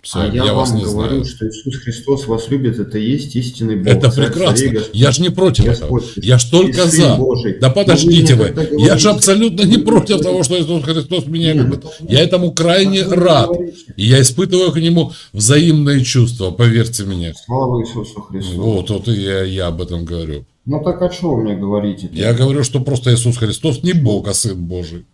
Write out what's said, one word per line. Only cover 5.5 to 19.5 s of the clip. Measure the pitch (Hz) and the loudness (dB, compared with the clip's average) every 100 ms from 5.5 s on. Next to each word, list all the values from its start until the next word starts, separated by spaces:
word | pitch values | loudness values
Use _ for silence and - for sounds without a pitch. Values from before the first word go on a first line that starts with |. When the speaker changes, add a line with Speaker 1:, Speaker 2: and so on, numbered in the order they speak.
| - 117 | 4 2
Speaker 1:
этого. | 120 - 123 | 2 -2 -4
Speaker 2:
Господь | - - | -4 -6
Speaker 1:
Я | 95 127 | 2 2
ж | |
Speaker 2:
и | 120 | 4
Speaker 1:
только | 170 196 220 170 | 4 4 2 2
Speaker 2:
Сын | 160 | 4
Speaker 1:
за. | 147 113 | 4 4
Speaker 2:
Божий. | 135 120 107 92 | 0 -2 -4 0
Speaker 1:
Да | 127 | 2
Speaker 2:
Но | |
вы | 160 | 2
Speaker 1:
подождите | 196 160 165 170 160 | 4 4 6 4 6
Speaker 2:
мне | 120 | 4
Speaker 1:
вы. | 104 | 2
Speaker 2:
тогда | - | -2
Speaker 1:
Я | 156 | -2
же | 147 | 2
Speaker 2:
говорите, | 170 - 208 | 4 4 4
Speaker 1:
абсолютно | 160 190 196 226 170 | 2 2 2 2 2
Speaker 2:
вы | 190 | 4
Speaker 1:
не | 233 | 4
Speaker 2:
мне | 214 | 4
Speaker 1:
против | 214 - | 2 2
Speaker 2:
говорите. | 202 151 | 0 0
Speaker 1:
того, | 185 | 0
что | 170 180 | 0 -2
Иисус | 156 170 | 0 -2
Христос | 139 160 139 175 139 | -2 -4 -4 -6 -4
меня | 165 165 | -2 0
Speaker 2:
Не, | 151 | 2
ну | 123 | 0
Speaker 1:
любит. | - | -2
Speaker 2:
почему? | - - 160 | -10 -18 0
Speaker 1:
Я | 123 | 2
этому | 170 180 175 | 2 2 0
крайне | 147 165 185 190 190 | 0 2 2 2 0
Speaker 2:
Почему | 190 | 0
вы | 175 | 2
Speaker 1:
рад. | 175 147 143 | 4 4 2
Speaker 2:
говорите? | 175 175 - - - | -2 -6 -12 -18 -2
Speaker 1:
И | 107 | 2
я | 135 | 4
испытываю | 123 120 190 180 185 | 4 0 0 0 0
к | 151 | 0
нему | 165 170 135 - - | 2 2 0 -6 -14
взаимные | 101 104 147 170 156 143 143 | -4 2 4 4 4 2 2
чувства, | 123 127 117 - 92 | 2 2 2 0 -6
поверьте | 87 120 113 113 120 | 2 2 2 0 -4
мне. | 98 90 85 76 - | -6 -6 -6 -10 -6
Speaker 2:
Слава | 131 127 123 | -4 -2 -4
Иисусу | 113 117 107 104 | -6 -10 -12 -14
Христу. | - 95 92 87 | -12 -10 -8 -4
Speaker 1:
Вот, | 107 101 90 | -2 -2 -2
вот | 98 104 | -6 -4
и | |
я, | 107 98 98 | -4 -2 -4
я | 95 | -4